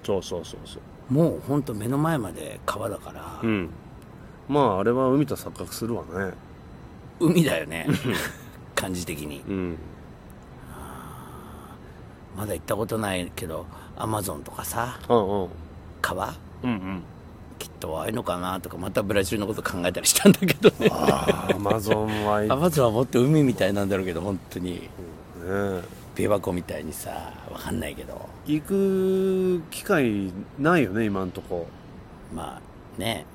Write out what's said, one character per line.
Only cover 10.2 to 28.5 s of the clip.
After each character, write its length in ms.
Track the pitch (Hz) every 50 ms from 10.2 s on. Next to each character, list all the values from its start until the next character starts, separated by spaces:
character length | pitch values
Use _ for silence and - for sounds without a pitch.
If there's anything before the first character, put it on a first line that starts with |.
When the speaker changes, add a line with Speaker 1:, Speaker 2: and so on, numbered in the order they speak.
| - - - - - - - - - - -
Speaker 2:
あ 1000 | - - - - - - - - - - - - - - - - - - - - - - - - - - - - - - - -
ー、 40 | 92
ま 60 | 104
だ 80 | 104 95
行 80 | -
っ 40 | -
た 100 | - 110
こ 100 | 101 113
と 120 | 98 - 110
な 180 | 110 101 95
い 160 | 90 90 - -
け 120 | - - 80
ど、 180 | 80 78 85 80 - - - - -
ア 100 | - -
マ 160 | 107 110 107
ゾ 140 | 95 95 80
ン 80 | 73 -
と 80 | -
か 140 | - - -
さ、 340 | - - 110 117 127 - - - -
Speaker 1:
う 60 | -
ん 300 | 117 104 95 101 101 92
う 20 |
ん。 20 | 85 87 - - - - - - - - -
Speaker 2:
川？ 320 | - - 90 90 98 117 - - - - - - -
Speaker 1:
う 40 | 123
ん 20 |
う 40 | 117
ん。 300 | 98 92 95 95 90 82 - - - - - - - - - - -
Speaker 2:
き 80 | - -
っ 20 | - -
と 180 | - 87 78 78
あ 60 | 80
あ 40 | 104
い 40 |
う 20 | 110
の 100 | 120 113
か 140 | - 87 90
な 200 | 90 92 92 95
と 80 | - -
か、 80 | - 85
ま 140 | 90 101
た 120 | 92 - 110
ブ 100 | 98 104
ラ 100 | 101 92
ジ 120 | 85 -
ル 40 | 107
の 80 | 104 98
こ 60 | 110
と 100 | - -
考 140 | - - 95 87
え 60 | 90 90
た 80 | 85
り 40 | -
し 160 | - - -
た 60 | - 202
ん 60 | -
だ 60 | -
け 140 | - 175 151
ど 140 | - 202 254 - -
ね。 100 | 233 214
Speaker 1:
あ 560 | - - - - - - - - - - - -
ー、 60 | -
ア 40 | -
マ 200 | 101 101 104 113
ゾ 180 | 98 104 107 107
ン 280 | 107 107 107 107 104
は 180 | 104 104 104 104
行-、 80 | 107
Speaker 2:
ア 60 | 123 135
マ 120 | 160 180
ゾ 140 | 156 151 131
ン 20 | 117
は 40 |
も 120 | 107 117 135
っ 20 |
と 160 | - - 127
海 220 | 123 135 156 156 147
み 100 | 131 113
た 140 | - 98 92
い 60 | 101
な 120 | 101 101
ん 40 | 98
だ 60 | 98
ろ 80 | 92 95
う 20 |
け 80 | 90 85
ど、 60 | 82
本 180 | 87 101 98 87 - -
当 100 | - 98
に。 180 | 87 90 87 85
Speaker 1:
う 20 |
ん 420 | 82 - - - 90 85 78 80 - - - 87 85
ね。 380 | 90 95 101 101 98 95 90 87 - - - - - -
Speaker 2:
琵 140 | - 101 101
琶 100 | 104 101
湖 140 | - - 90
み 100 | 87 85
た 140 | - 87 78
い 80 | 76
に 80 | 80 78
さ、 400 | - - - 80 80 82 85 - - - -
わ 80 | - -
か 120 | - -
ん 80 | - 95
な 80 | - 73
い 80 | 69
け 80 | - -
ど。 260 | - - - - - - - -
Speaker 1:
行 180 | -